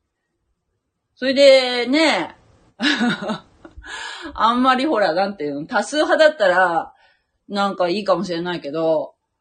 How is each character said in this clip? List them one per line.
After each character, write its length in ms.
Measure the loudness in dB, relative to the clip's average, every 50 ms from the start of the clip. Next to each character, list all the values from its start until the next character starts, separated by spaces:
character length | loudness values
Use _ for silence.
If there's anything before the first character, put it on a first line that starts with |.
| _ _ _ _ _ _ _ _ _ _ _ _ _ _ _ _ _ _ _ _ _ _ _
そ 100 | -6 -4
れ 80 | 0 4
で、 520 | 6 8 8 8 6 4 0 -2 -4 -2
ね、 500 | 0 0 2 2 2 0 0 -4 -8 -12 _ _ _ _ _ _ _ _
<laughs> 680 | -4 -4 -2 -2 0 -2 -2 -4 -4 -6 -8 -8 -8 -12 _ _ _ -20 -20 _ -20 -18 -16 -14 -14 -14 -14 -14 -14 -14 -12 -4
あ 200 | 0 0 2 2
ん 80 | 2
ま 140 | 2 2 2
り 100 | 2 0
ほ 140 | 0 0 0
ら、 140 | 0 0 0
な 140 | 0 -2
ん 100 | -2 -4
て 80 | -6 -8
い 60 | -6
う 100 | -6 -8
の、 60 | -8
多 140 | -4 -4 -4 -4
数 120 | -2 -2
派 200 | 0 0 2 4
だ 140 | 4 4 4 4
っ 40 |
た 120 | 2 2 2
ら、 440 | 4 4 2 2 0 -2 -4 -6 _ _ _ _ _ _ _ _ _ _ _
な 220 | -8 -4 -2 -2 -2
ん 80 | -2
か 100 | -2 -2
い 120 | -2 -2 -2
い 40 | 0
か 140 | 0 0
も 80 | 0 -2
し 80 | -4 -6
れ 80 | -6
な 120 | -6 -6 -8
い 60 | -8
け 100 | -8 -8
ど、 440 | -4 -2 0 0 0 0 -2 -6 -12 _ _ _ _ _